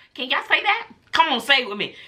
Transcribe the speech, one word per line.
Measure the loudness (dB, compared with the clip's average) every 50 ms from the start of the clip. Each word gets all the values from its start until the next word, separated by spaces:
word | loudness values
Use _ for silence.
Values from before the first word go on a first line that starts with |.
| -18 _ _
Can | -10 -6 -4
y'all | -2 -4 0
say | 0 0 0 2
that? | 0 0 0 -2 -10 -16 -20 _ _
Come | 2 2 4 4 4
on, | -2
say | 2 2 2 2
it | 2
with | 0 -4
me. | -6 -6 -8 -8 -14 -20